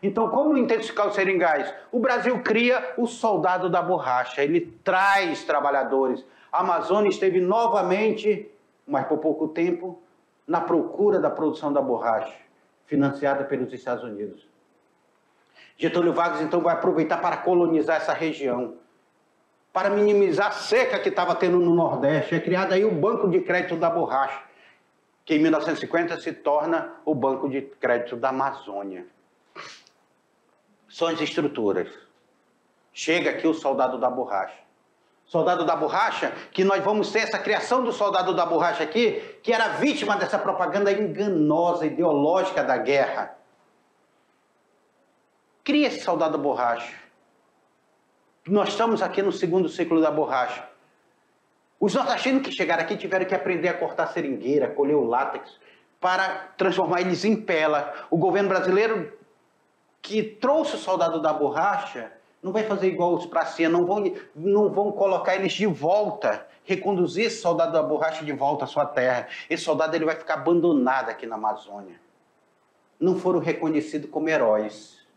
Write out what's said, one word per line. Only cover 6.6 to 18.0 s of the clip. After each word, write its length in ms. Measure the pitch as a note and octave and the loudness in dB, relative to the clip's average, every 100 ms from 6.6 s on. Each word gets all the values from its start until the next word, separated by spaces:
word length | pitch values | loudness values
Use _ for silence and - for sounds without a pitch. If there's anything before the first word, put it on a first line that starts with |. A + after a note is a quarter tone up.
| F#3 E3+ - G3+ G3+ | 0 0 2 2 2
esteve 320 | - F#3+ F3+ | 2 2 2
novamente, 1120 | F3+ A3 A#3 G#3 F3+ F#3+ A3 G#3+ G#3+ G3 - - _ _ - | 2 2 2 2 2 2 0 0 0 0 -2 -18 _ _ -4
mas 220 | C#3 - | -2 0
por 120 | D3+ | 0
pouco 280 | D#3+ D3 D#3 | 0 0 -2
tempo, 540 | E3+ F3 F3 F#3 F3 _ _ _ _ - | -2 0 -2 -6 -12 _ _ _ _ -4
na 140 | E3 | -2
procura 640 | - E3 - - G3+ F#3 | 0 0 0 0 2 2
da 80 | D3+ | 0
produção 420 | - D#3 - D3+ | 0 -2 -2 -2
da 100 | C#3+ | 0
borracha, 540 | C3 A2+ A2+ A2 F#2 - - _ _ _ - | 0 0 0 0 -2 -12 -20 _ _ _ -4
financiada 600 | C#3 C#3 - C#3 C#3 C#3 | 0 0 0 -2 -2 -2
pelos 260 | C3+ A#2+ | -4 -4
Estados 320 | B2 C3 B2 | -8 -6 -6
Unidos. 420 | A#2+ G2+ G#2 F2 _ _ _ _ _ _ _ _ _ _ _ - - - | -6 -10 -10 -12 _ _ _ _ _ _ _ _ _ _ _ -20 -20 -4
Getúlio 340 | D#3+ F3 E3+ | -2 2 2
Vargas, 300 | D3 F3 D3+ | 2 0 -2
então, 180 | D#3 F3 | -2 0
vai 140 | E3 | 0
aproveitar 460 | D#3+ F#3+ D#3+ D#3 E3+ | 0 0 0 0 0
para 160 | F3 D#3 | -2 -2
colonizar 580 | - F3 E3 D#3+ D3 | 0 2 4 2 2
essa 160 | D#3+ | 0